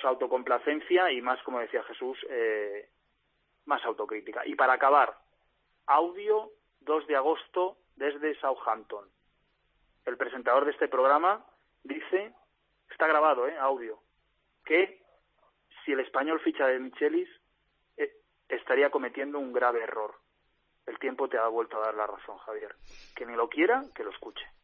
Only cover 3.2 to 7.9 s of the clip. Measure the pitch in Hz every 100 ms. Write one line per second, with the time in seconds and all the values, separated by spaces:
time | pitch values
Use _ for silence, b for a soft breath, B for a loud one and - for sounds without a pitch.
3.2 | _ _ _ _ - 143 117 110 104 107
4.2 | 107 113 - - 131 127 135 143 123 -
5.2 | _ _ _ _ _ _ - 143 175 185
6.2 | 208 214 220 - _ _ - 156 151 139
7.2 | 143 160 - 185 185 - _